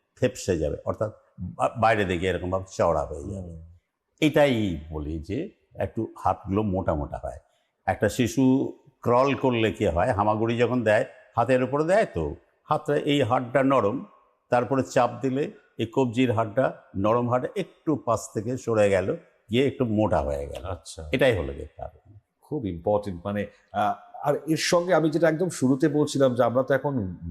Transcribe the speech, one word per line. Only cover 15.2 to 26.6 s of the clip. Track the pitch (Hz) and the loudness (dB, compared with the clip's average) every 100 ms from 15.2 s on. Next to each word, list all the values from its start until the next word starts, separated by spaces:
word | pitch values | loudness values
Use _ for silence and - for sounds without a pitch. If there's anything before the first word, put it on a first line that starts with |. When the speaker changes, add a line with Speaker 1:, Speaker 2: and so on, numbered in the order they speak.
Speaker 1:
দিলে | 131 131 180 - _ - | -2 -2 -4 -8 _ -8
এই | 113 | -2
কবজির | 135 127 113 127 | 0 0 2 2
হাড়টা, | 113 107 117 143 - - 95 | 2 0 0 -2 -4 -10 -2
নরম | 104 120 120 | 2 2 2
হাড়টা | 127 151 196 | 0 -2 -6
একটু | 170 _ 165 143 | -8 _ -4 -2
পাশ | - 110 - | 0 -2 -2
থেকে | 117 104 127 | -6 -6 -6
সরে | - 110 101 | 0 2 4
গেল, | 95 98 170 - _ - | 4 0 -4 -10 _ -2
গিয়ে | 117 135 | 0 0
একটু | 135 120 | 0 0
মোটা | 104 104 85 | 2 2 2
হয়ে | 73 71 71 | 0 -4 -8
গেল। | - 92 | -10 -10
Speaker 2:
আচ্ছা। | 90 - - 78 | -10 -12 -14 -6
Speaker 1:
এটাই | 131 135 98 | 2 2 2
হলো | 69 | -2
গিয়ে | 71 76 - | -8 -14 -14
কারণ। | - - _ - _ _ | -16 -16 _ -20 _ _
Speaker 2:
খুব | _ 147 104 | _ -6 -6
ইম্পর্টেন্ট, | 85 104 104 104 85 101 | -4 0 0 -2 -8 -6
মানে, | 104 87 - _ | -6 -6 -12 _
আহ, | 101 104 - - - 147 | -2 -2 -4 -12 -6 -4
আর | 143 - | -2 -2
এর | 156 | -2
সঙ্গে | - 175 175 | 2 0 2
আমি | 160 160 | 2 2
যেটা | 156 160 | 2 2
একদম | 156 180 | 2 -2
শুরুতে | - 127 135 156 | 0 0 2 2
বলছিলাম | 147 147 135 135 120 | 2 0 2 2 4
যে | |
আমরা | 117 123 | 2 2